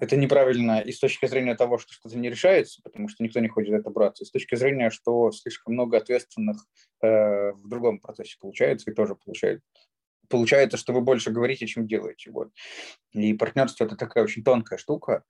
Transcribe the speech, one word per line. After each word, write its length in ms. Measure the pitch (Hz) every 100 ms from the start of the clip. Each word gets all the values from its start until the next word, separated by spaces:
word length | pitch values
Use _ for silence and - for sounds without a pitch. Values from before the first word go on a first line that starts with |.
Это 160 | 120 139
неправильно 640 | 135 143 131 120 117 110
и 100 | 107
с 80 | 113
точки 280 | 135 - 127
зрения 280 | 131 127 113
того, 220 | 120 117
что 160 | -
что-то 240 | - 113 120
не 120 | 120
решается, 520 | 117 180 185 - -
потому 240 | - - 104
что 140 | -
никто 160 | 113 120
не 80 | 110
хочет 240 | - 104
за 60 | 107
это 120 | 107
браться, 320 | 104 101 -
и 40 | -
с 40 |
точки 240 | 127 - 120
зрения, 340 | 135 139 113
что 420 | - - 120 117
слишком 420 | 107 120 - - 120
много 220 | 120 113
ответственных, 600 | - 123 - - 107 107 - _ _ _
э, 500 | 110 110 107 101 101
в 140 | 101 104
другом 300 | 120 117 104
процессе 380 | - 104 110 -
получается, 500 | 98 - 135 127 -
и 20 | 107
тоже 200 | 104 98
получает-, 460 | - 95 101 - _ _ _ _ _ _ -
получается, 480 | 123 113 139 127 127
что 160 | -
вы 80 | 123
больше 300 | 123 120 113
говорите, 360 | 113 123 131 113
чем 200 | 120 110
делаете, 440 | 107 101 - -
вот. 200 | - - - - - - - _
И 200 | - 107 107
партнёрство — 500 | 113 - 127 - 110
это 100 | 104
такая 260 | 113 117
очень 200 | 107 -
тонкая 360 | 117 123 - -
штука, 440 | - 147 - 110 _